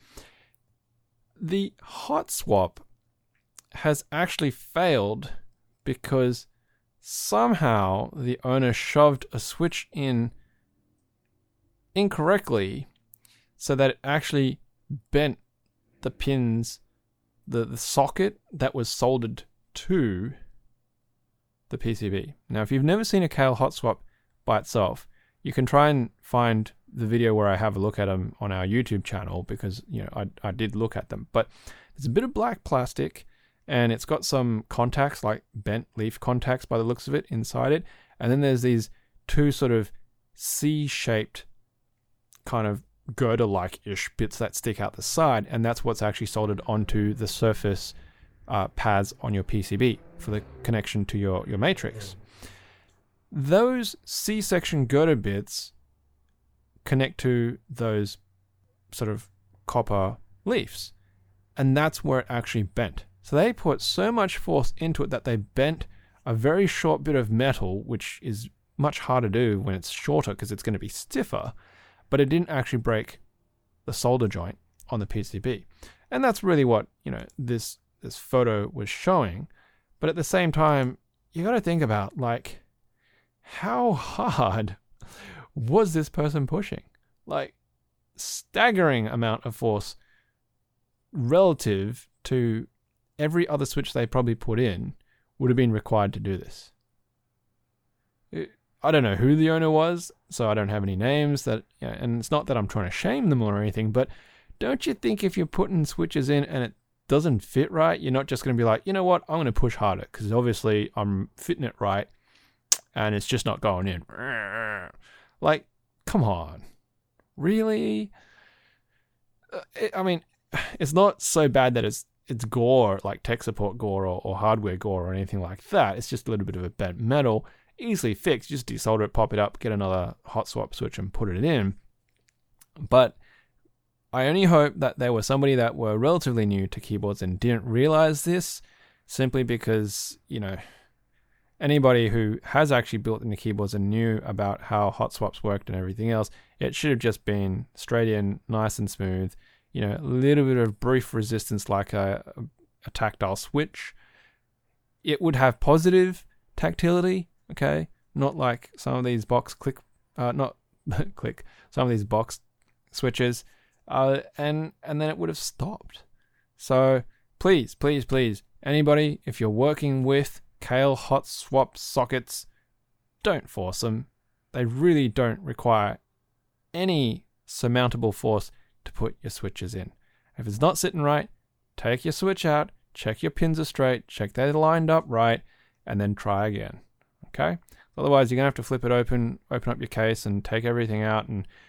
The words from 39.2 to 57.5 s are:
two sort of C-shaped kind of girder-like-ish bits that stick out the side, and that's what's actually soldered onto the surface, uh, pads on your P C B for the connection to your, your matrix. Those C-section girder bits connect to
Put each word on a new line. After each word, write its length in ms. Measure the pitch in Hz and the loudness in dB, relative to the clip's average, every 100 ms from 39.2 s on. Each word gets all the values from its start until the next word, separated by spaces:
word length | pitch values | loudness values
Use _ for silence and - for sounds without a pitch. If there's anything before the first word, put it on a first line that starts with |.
| - | 0
two 240 | - 147 | 2 4
sort 220 | - 131 | 2 2
of 180 | 113 101 - - _ _ | 2 -2 -10 -20 _ _
C-shaped 1120 | - - - 151 151 143 - - 110 104 - - - _ _ _ _ _ _ _ _ | -10 -8 -2 0 0 -2 -4 -2 -2 -2 -10 -18 -20 _ _ _ _ _ _ _ _
kind 220 | - 117 107 | -6 -2 -2
of 160 | 104 - _ - 113 | -4 -8 _ -10 -2
girder-like-ish 920 | 120 117 110 95 92 - 101 98 - - | 2 2 2 0 -2 -8 -10 -8 -6 -4
bits 220 | - - | -4 -4
that 160 | 113 | -6
stick 260 | - 117 104 | -4 -4 -4
out 140 | 101 | -4
the 80 | - | -6
side, 440 | - - 156 113 101 | -4 2 4 2 0
and 160 | 117 | 0
that's 200 | 117 117 | 0 0
what's 180 | 123 110 | -2 0
actually 240 | 107 - 110 | -2 -2 -4
soldered 340 | 110 107 101 - | -2 -2 -2 -2
onto 480 | 107 98 107 104 | 0 2 2 2
the 120 | 107 107 | 0 -4
surface, 680 | - 113 107 104 98 - - - _ - _ - | 0 0 2 0 -2 -6 -14 -20 _ -20 _ -6
uh, 200 | 104 95 | -4 -2
pads 460 | - 113 98 98 - | -2 2 2 0 -4
on 120 | 120 | -4
your 100 | 101 | -4
P 200 | - 107 | -2 -2
C 140 | - 101 | -2 2
B 220 | 127 104 - - | 2 0 -8 -14
for 120 | - | -6
the 120 | 107 - - | -6 -8 -10
connection 420 | - 110 - 107 98 | -2 -2 -2 -4 -4
to 120 | 101 | -2
your, 280 | 98 92 - | -2 -2 -4
your 120 | 95 | -2
matrix. 580 | 151 185 - 110 98 - - - - - - _ _ _ _ _ _ | 0 -2 -6 -10 -14 -16 -20 -20 -20 -20 -20 _ _ _ _ _ _
Those 640 | 147 135 190 247 254 220 - | -6 4 4 4 2 -4 -8
C-section 840 | - - - 214 196 180 - 151 120 | -10 -6 -4 -2 0 0 0 0 2
girder 300 | 139 160 127 | 4 4 2
bits 560 | 101 101 101 - - _ _ _ _ _ _ _ _ _ _ _ | 0 -4 -4 -10 -12 _ _ _ _ _ _ _ _ _ _ _
connect 340 | - 135 135 - | -2 0 0 0
to 380 | 127 120 117 | 0 2 0